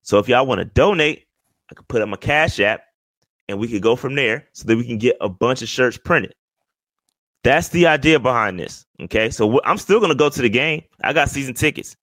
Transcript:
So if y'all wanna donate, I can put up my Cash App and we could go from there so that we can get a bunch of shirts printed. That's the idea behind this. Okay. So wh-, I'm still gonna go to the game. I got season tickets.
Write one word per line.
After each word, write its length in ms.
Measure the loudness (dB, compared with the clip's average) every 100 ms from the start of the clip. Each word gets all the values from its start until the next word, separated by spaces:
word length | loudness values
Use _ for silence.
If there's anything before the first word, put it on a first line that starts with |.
So 160 | 2 0
if 80 | 2
y'all 180 | 2
wanna 200 | 2 -2
donate, 600 | 0 2 2 2 0 -2 _ _ _ _ _
I 60 |
can 100 | -20
put 160 | _ -2
up 80 | -2
my 80 | -4
Cash 420 | -2 0 0 0
App 220 | 0 0 _ _ _ _ _ _ -10
and 120 | -8
we 80 | -4
could 140 | 0
go 140 | 0
from 200 | 0 -2
there 320 | -2 -2 -4 _
so 120 | -14
that 120 | -2 -2
we 80 |
can 120 | -2 0
get 200 | 0 2
a 80 | -2
bunch 320 | -2 -2 -2
of 60 | -6
shirts 300 | -2 -2 -2
printed. 360 | -2 -2 -2 _ _ _ _ _ _ _ _ _ _ _
That's 260 | 0 0 0
the 180 | 2 4
idea 320 | 4 4 4
behind 400 | 2 0 0 -4
this. 260 | -12 -14 _ -18
Okay. 280 | -4 -2 -2
So 220 | 0 2
wh-, 140 | 2
I'm 120 | 0 -4
still 220 | 0 2
gonna 160 | 2
go 140 | 2 0
to 120 | 2
the 80 | 0
game. 320 | 0 -2 -4 _ _
I 100 | -2
got 160 | 0 0
season 240 | -4 -8
tickets. 420 | -2 -4 -4 -16 -20